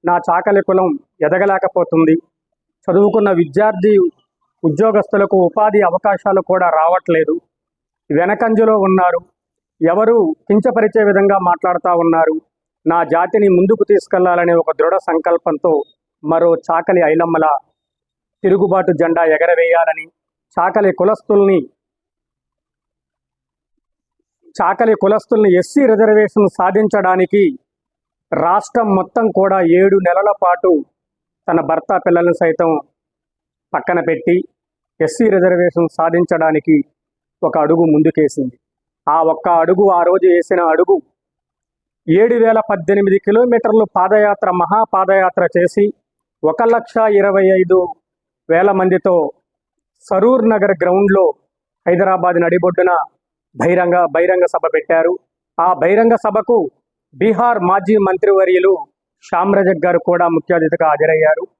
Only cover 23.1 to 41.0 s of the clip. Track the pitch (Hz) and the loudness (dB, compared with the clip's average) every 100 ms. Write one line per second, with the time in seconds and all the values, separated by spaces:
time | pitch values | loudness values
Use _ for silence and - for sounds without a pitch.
23.1 | _ _ _ _ _ _ _ _ _ _ | _ _ _ _ _ _ _ _ _ _
24.1 | _ _ _ _ - 180 196 226 214 196 | _ _ _ _ -4 -4 0 0 2 2
25.1 | 208 - 226 208 180 180 285 262 214 220 | 0 0 0 4 2 2 0 2 2 2
26.1 | 214 208 - 196 - 180 202 214 208 185 | 2 2 0 0 0 -2 0 0 0 0
27.1 | 185 185 208 185 131 _ _ _ _ _ | 0 0 2 0 -2 _ _ _ _ _
28.1 | _ _ - 165 196 - 240 220 190 185 | _ _ -4 0 -2 -2 -4 0 -2 -2
29.1 | - 226 185 196 190 170 180 196 196 180 | -2 -2 0 0 0 2 2 4 2 0
30.1 | 180 208 202 180 180 185 160 - _ _ | 0 0 0 0 0 0 0 -2 _ _
31.1 | _ _ _ - 165 147 160 - 190 - | _ _ _ -4 -4 -2 -4 -2 -4 0
32.1 | 170 175 165 170 160 165 156 - _ _ | 0 0 0 -2 0 -2 -2 -6 _ _
33.1 | _ _ _ _ _ _ 196 - 175 151 | _ _ _ _ _ _ -8 -4 -4 -4
34.1 | 160 170 175 - _ _ _ _ _ 160 | -4 -2 -2 -4 _ _ _ _ _ -6
35.1 | 156 220 196 180 180 175 170 165 - 165 | 0 0 2 2 2 0 0 -4 -2 -2
36.1 | 170 175 170 160 156 165 151 - _ _ | 0 -2 0 0 -2 0 0 -2 _ _
37.1 | _ _ _ 156 160 151 165 165 151 156 | _ _ _ -4 -2 0 0 2 2 0
38.1 | 156 147 - 127 _ _ _ _ _ - | 0 -2 -2 -8 _ _ _ _ _ -4
39.1 | 160 160 156 180 170 165 180 202 175 170 | 0 0 -2 -2 0 0 2 2 2 0
40.1 | 190 185 175 165 180 170 160 180 320 | 2 2 0 0 -2 0 0 0 0